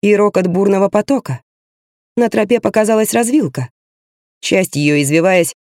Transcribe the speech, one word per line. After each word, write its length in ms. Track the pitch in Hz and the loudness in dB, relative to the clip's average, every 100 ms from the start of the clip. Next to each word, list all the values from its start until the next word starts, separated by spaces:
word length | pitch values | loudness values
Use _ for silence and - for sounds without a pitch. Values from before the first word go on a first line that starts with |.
и 140 | 202 202 | 0 2
рокот 320 | 208 190 185 | 2 0 0
бурного 420 | 180 196 190 196 | 0 0 0 0
потока. 520 | 208 - 277 - 123 _ _ _ _ _ _ _ - | 0 0 -2 -4 -10 _ _ _ _ _ _ _ -4
На 120 | 233 | -2
тропе 300 | 220 202 233 | 0 0 0
показалась 540 | 208 220 214 220 220 | 0 0 0 0 0
развилка. 560 | 233 233 294 170 135 123 _ _ _ _ _ _ _ | -2 0 0 -2 -6 -10 _ _ _ _ _ _ _
Часть 340 | - 190 185 - | -2 -2 0 -2
ее, 260 | 147 147 | 0 0
извиваясь, 540 | 143 160 180 185 165 - | 2 0 2 2 0 -6